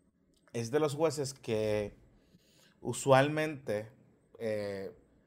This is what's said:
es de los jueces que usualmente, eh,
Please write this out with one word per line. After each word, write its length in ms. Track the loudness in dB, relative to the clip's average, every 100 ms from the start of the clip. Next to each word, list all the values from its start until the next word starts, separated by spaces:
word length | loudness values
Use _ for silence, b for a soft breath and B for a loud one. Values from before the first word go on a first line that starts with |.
| _ _ _ _ _
es 200 | -8 -2
de 80 | 0
los 160 | 0 2
jueces 380 | 0 0 -6
que 600 | -6 -4 0 2 0 -2 -8 -20 -20 _ -20 _ _ -20 _
usualmente, 1080 | -8 -4 6 6 6 2 -4 -4 -4 -4 -4 -16 -20 _ _ -8
eh, 520 | -4 -4 -4 -6 -10 -14 _ _